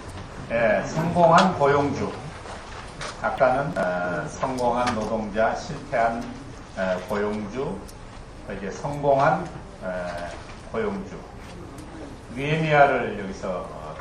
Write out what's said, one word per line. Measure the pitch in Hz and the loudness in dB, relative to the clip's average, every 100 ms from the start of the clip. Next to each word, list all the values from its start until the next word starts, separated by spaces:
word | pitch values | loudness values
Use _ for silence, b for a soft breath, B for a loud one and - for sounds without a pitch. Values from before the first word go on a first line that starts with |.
| - - - - - | -12 -12 -12 -12 -4
예, | 117 113 98 - | 2 4 4 2
성공한 | 160 165 170 165 170 190 165 | 0 2 6 8 10 8 6
고용주. | 143 143 143 - 101 - - - - - - - - - - - | 6 6 4 0 -4 -6 -10 -12 -12 -12 -12 -12 -12 -10 -10 -4
아까는, | 110 - 131 131 151 110 | -2 4 6 4 0 0
어, | 90 90 90 - - | 0 0 -2 -2 -4
성공한 | - 127 127 120 120 123 110 | -4 -4 0 2 2 0 0
노동자, | 107 110 104 107 113 - | -2 -2 -2 2 2 2
실패한, | - 147 - 123 113 117 117 - - - - - | -6 -10 -2 2 2 0 -6 -10 -12 -14 -10 -4
어, | 95 92 - | 0 0 -2
고용주, | 101 104 107 101 120 151 190 - - - - - - - 101 | -2 0 -2 -4 -4 -4 -6 -10 -14 -14 -14 -16 -14 -10 -8
이제 | 196 | -8
성공한, | - 147 143 143 135 151 185 - - - - | -6 -6 0 4 6 6 4 -2 -10 -14 -10
어, | 92 90 87 87 85 - - - - | -6 -6 -6 -6 -8 -10 -12 -14 -8
고용주. | 113 104 98 - 85 - - - - - - - - - - - 117 | -2 -2 -2 -6 -12 -14 -14 -14 -14 -14 -14 -14 -12 -12 -14 -10 -4
느헤미야를 | 143 160 156 147 139 127 107 101 | 0 2 6 8 8 6 0 -4
여기서, | 95 - 101 | -6 -6 -4
어, | 87 82 78 80 - | -4 -6 -10 -12 -8